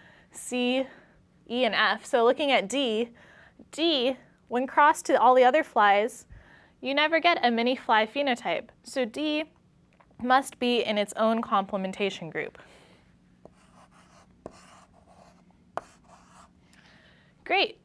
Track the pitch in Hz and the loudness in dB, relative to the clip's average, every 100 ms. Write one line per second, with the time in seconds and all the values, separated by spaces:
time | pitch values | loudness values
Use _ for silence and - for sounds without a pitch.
0 | - - _ - - 247 247 262 254 - | -20 -20 _ -14 -8 -4 -2 -2 -4 -12
1 | _ _ _ _ - 247 226 - 208 214 | _ _ _ _ -8 -4 -2 0 0 -2
2 | - 247 226 240 285 226 196 269 254 220 | -2 2 2 2 0 0 0 -4 -2 -4
3 | 233 - - - - - - - 330 285 | -6 -10 -20 -20 -20 -20 -16 -4 -2 0
4 | 247 254 _ _ - 240 262 - 294 320 | -2 -4 _ _ -8 -6 0 4 4 4
5 | - 320 240 254 247 311 - 233 208 202 | 0 4 6 6 6 4 0 2 4 4
6 | 226 - - - - - _ _ 254 285 | 0 -6 -20 -20 -20 -20 _ _ -4 0
7 | 302 330 339 339 247 226 240 262 - 220 | 0 2 2 2 0 0 0 -2 0 0
8 | 220 277 285 240 180 165 - _ - 269 | 2 -2 -4 -4 -4 -6 -6 _ -10 -6
9 | 233 269 302 302 311 _ _ _ _ _ | -4 -4 -4 -4 -8 _ _ _ _ _
10 | _ - 247 262 269 - 247 240 - 208 | _ -8 0 2 0 -4 -2 0 0 -2
11 | 202 - 220 226 226 202 196 196 190 190 | -4 -2 0 -2 -2 -4 -2 -6 -6 -4
12 | 196 190 160 156 - - - - _ _ | -6 -6 -10 -10 -10 -14 -20 -20 _ _
13 | _ _ _ _ - _ _ _ _ _ | _ _ _ _ -20 _ _ _ _ _
14 | _ _ _ _ - - - - _ _ | _ _ _ _ -20 -20 -20 -20 _ _
15 | _ _ - _ _ _ _ - - _ | _ _ -20 _ _ _ _ -12 -12 _
16 | _ - _ - - _ _ _ _ _ | _ -20 _ -20 -20 _ _ _ _ _
17 | _ _ _ _ - 381 277 - | _ _ _ _ -2 0 0 -6